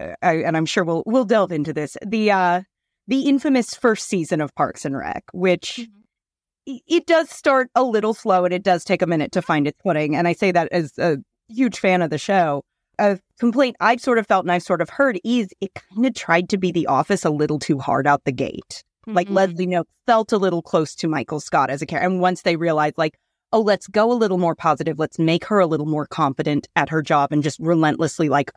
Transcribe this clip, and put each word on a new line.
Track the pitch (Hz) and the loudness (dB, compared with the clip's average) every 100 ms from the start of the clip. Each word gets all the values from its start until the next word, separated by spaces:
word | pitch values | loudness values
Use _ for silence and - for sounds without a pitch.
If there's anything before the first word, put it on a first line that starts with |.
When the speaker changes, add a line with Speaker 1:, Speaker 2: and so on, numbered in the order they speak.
| 82 85 | -14 -4
Speaker 1:
I, | 180 165 | 0 0
and | 156 160 | 0 -2
I'm | 160 | -2
sure | - | -2
we'll, | 170 165 - | -2 -2 0
we'll | 247 | 0
delve | 214 220 185 | 2 2 0
into | 165 151 | -2 -4
this, | 151 151 - | -6 -8 -10
the, | 202 220 214 | -6 0 2
uh, | 196 180 180 190 _ _ _ - | 2 2 0 -4 _ _ _ -4
the | 269 | -2
infamous | 285 277 302 262 226 | 2 2 2 0 0
first | - 240 214 - | 0 0 0 -2
season | 190 156 160 | -4 -2 -2
of | 147 - | -2 -2
Parks | - - | -2 -2
and | - 135 | -8 -6
Rec, | 69 - - | -6 -8 -10
which | 185 185 175 - - 233 202 _ _ _ _ _ _ - | -2 0 0 -2 -12 -14 _ _ _ _ _ _ _ -14
Speaker 2:
Mm-hmm. | 254 | -14
Speaker 1:
i-, | - | -2
it | 339 339 | -2 2
does | 330 330 | 2 2
start | - 311 262 254 | -2 2 2 2
a | - | 0
little | 254 214 214 | 2 2 0
slow | 226 226 185 | -2 2 2
and | 180 | 2
it | 180 | 0
does | 196 175 | 2 0
take | - 180 | 2 0
a | 170 | 0
minute | 165 147 | 0 -2
to | 185 | -2
find | - 156 143 | 0 0 0
its | - | -2
footing. | 196 156 151 147 | -2 0 0 0
And | 175 | 0
I | |
say | 170 196 | 0 0
that | 175 160 | 2 0
as | 175 151 - | -2 -4 -2
a | 170 143 - _ _ | -2 -2 -6 _ _
huge | 226 254 - | -2 -2 0
fan | 202 180 | 0 2
of | 160 | 0
the | 151 | -2
show. | - 196 165 143 - _ _ - | 0 2 2 -2 -8 _ _ 0
A | 208 190 _ _ | 0 0 _ _
complaint | 240 233 262 - | 0 2 0 2
I've | 208 240 | 0 0
sort | - 233 | 0 0
of | 214 | 2
felt | 190 | 0
and | 170 | 2
I've | 175 | -2
sort | - 175 | 0 -2
of | 165 | -2
heard | - 277 196 | 0 0 0
is | 220 247 196 - | -2 -2 -2 -6
it | 196 - - | -10 -10 -10
kinda | 190 262 | -2 -2
tried | - - 170 180 | -2 0 0 2
to | 196 | 0
be | 185 | 0
The | 175 151 | 0 0
Office | 131 151 196 | 0 0 0
a | 170 | 0
little | 151 151 151 | 0 0 -2
too | - 143 | -2 -2
hard | - 127 139 | 0 0 2
out | 143 | 2
the | - | 0
gate. | 127 135 - - - - _ - | -4 -4 -8 -16 -20 -20 _ -4
Like, | 208 196 | -2 0
Speaker 2:
Mm-hmm. | 196 | 2
Speaker 1:
Leslie | 190 170 185 | 2 0 -2
Knope | 180 160 _ | -2 -4 _
felt | - 226 220 | 0 2 2
a | 214 | 0
little | 190 170 | 0 0
close | - 175 160 - | 0 0 0 -4
to | 165 | -4
Michael | 156 - 151 | -4 -4 -8
Scott | - 156 135 | -2 0 0
as | 139 | -2
a | 151 | -6
character. | 170 180 | -2 -2
And | 185 | 0
once | 180 180 | 0 0
they | 190 170 | -2 0
realized, | 170 156 151 - | 0 0 0 0
like, | 160 - _ _ _ | -4 -4 _ _ _
"Oh, | 220 | 0
let's | 214 190 - | 2 0 0
go | 214 226 | 0 2
a | 247 | 2
little | 214 180 | 0 2
more | 170 160 | 0 0
positive. | 165 151 160 151 | 0 0 -2 -4
Let's | 156 - | -4 0
make | 160 170 | 0 0
her | - 208 | 2 2
a | 175 | 2
little | 151 151 | 0 -2
more | 151 147 | -4 -4
confident | - 147 135 151 143 - | -2 -2 -2 -2 -2 -2
at | - 143 | -2 -2
her | 160 | -2
job | 151 151 143 | 0 0 2
and | 151 | 0
just | 147 - | -2 -2
relentlessly, | 160 170 156 - 151 - 156 | 0 2 2 0 -2 -2 0
like, | 139 139 | 0 0